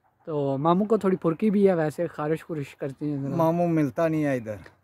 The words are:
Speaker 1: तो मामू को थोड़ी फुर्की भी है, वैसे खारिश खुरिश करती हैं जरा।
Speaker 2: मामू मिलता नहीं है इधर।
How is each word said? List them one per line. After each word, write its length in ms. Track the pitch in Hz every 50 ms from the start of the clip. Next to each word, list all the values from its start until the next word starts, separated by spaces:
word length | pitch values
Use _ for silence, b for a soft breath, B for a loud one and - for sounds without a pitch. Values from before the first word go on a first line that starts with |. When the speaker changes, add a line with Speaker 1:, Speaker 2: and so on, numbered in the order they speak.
| _ _ _ _ _
Speaker 1:
तो 320 | 170 156 147 143 139 135 135
मामू 280 | 147 165 175 185 214
को 120 | 208 226 208
थोड़ी 200 | 196 190 190 202
फुर्की 340 | - 170 160 - 214 220
भी 160 | 190 208 202 196
है, 80 | 185
वैसे 320 | 165 156 151 139 - 175 160
खारिश 360 | - - 151 151 160 156 -
खुरिश 300 | - 170 151 139 - -
करती 360 | _ 160 139 131 - 151 151
हैं 180 | 147 139 135 139
जरा। 80 | -
Speaker 2:
मामू 320 | 170 165 165 165 175 175 170
मिलता 400 | 165 160 151 135 - - 170 165
नहीं 160 | 160 156 151
है 140 | 143 135 127
इधर। 220 | 110 110 107 95 85 - - _